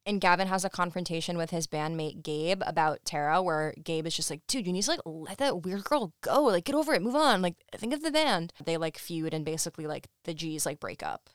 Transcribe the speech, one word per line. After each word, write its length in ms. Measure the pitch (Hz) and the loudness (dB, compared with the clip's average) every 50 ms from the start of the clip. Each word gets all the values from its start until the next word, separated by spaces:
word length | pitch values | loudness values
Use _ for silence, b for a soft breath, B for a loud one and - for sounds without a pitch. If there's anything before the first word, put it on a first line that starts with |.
| - | -4
And 160 | 202 208 196 | -2 0 2
Gavin 280 | 185 180 175 175 190 190 | 4 6 6 6 4 2
has 160 | 190 190 180 | 0 0 0
a 40 | 190 | -2
confrontation 680 | - - 175 175 165 185 175 170 170 165 160 - 175 170 | -2 -2 -2 -2 -2 -2 -4 -2 -2 -4 -2 -2 -2 -2
with 120 | 165 165 | -2 -2
his 180 | - 170 165 - | -2 -2 -4 -2
bandmate 560 | - 151 151 160 165 160 156 151 - 156 151 | -2 -2 -2 -2 -2 -2 -4 -4 -6 -8 -6
Gabe 360 | 156 151 151 156 170 196 190 - | -4 -4 -2 0 0 0 0 -2
about 380 | - - 165 156 156 147 - - | -2 2 2 2 2 2 0 -4
Tara, 360 | - - 151 147 147 156 185 | -4 -2 0 2 2 4 4
where 320 | 190 180 160 156 156 156 - - 156 | 4 2 2 2 0 0 -4 -6 -6
Gabe 200 | - 165 160 156 | -4 -2 -2 -2
is 120 | 165 - | -2 -2
just 140 | - 160 - | -2 -2 -4
like, 100 | 156 151 - - | -6 -6 -6 -4
"Dude, 180 | - 269 202 | -4 -2 -2
you 60 | 180 180 | 0 0
need 100 | 185 208 | 0 0
to, 80 | - | 0
like, 100 | 339 - - | 0 -2 -4
let 320 | 165 156 160 156 - 196 - | -8 -10 -10 -10 -10 -4 -2
that 240 | 277 277 202 175 165 | 0 0 0 0 -2
weird 220 | 185 185 202 196 | -4 -4 -4 -2
girl 280 | - 294 294 226 160 - _ - | 0 0 0 0 -2 -6 _ -2
go. 200 | - - 269 302 | 2 4 6 6
Like, 220 | 247 196 175 170 | 6 4 4 2
get 100 | - 277 | 2 2
over 180 | 302 311 285 285 | 2 2 4 2
it. 100 | 185 180 | 2 2
Move 120 | 233 247 | 2 2
on. 260 | 294 311 285 220 185 | 4 6 6 6 4
Like, 140 | 185 175 170 - _ _ - | 4 0 -2 -4 _ _ -10
think 180 | - - 233 285 | -8 -4 -4 -2
of 80 | 285 311 | -2 -2
the 80 | 320 | 0
band." 420 | 277 311 311 277 214 175 165 170 - - 147 | 2 4 4 4 4 2 0 -2 -8 -8 -4
They, 120 | 170 165 | -4 -2
like, 220 | 160 165 160 - - | 0 -2 -2 -4 -6
feud, 340 | - - 170 160 160 160 156 | -8 -6 -4 -2 -2 -2 -2
and 120 | 160 151 | -2 -2
basically, 420 | 156 156 156 - 170 - - 156 | -2 -2 -2 -2 -4 -4 -6 -6
like, 220 | 151 147 - - - _ _ - | -6 -6 -8 -10 -14 _ _ -8
the 100 | - 160 | -8 -6
G's, 320 | 151 160 160 156 151 - | -6 -4 -4 -4 -2 -2
like, 140 | 156 147 - | -2 -4 -4
break 240 | - 92 90 - - | -6 -8 -8 -6 -6
up 260 | 76 53 - _ _ _ | -6 -6 -8 _ _ _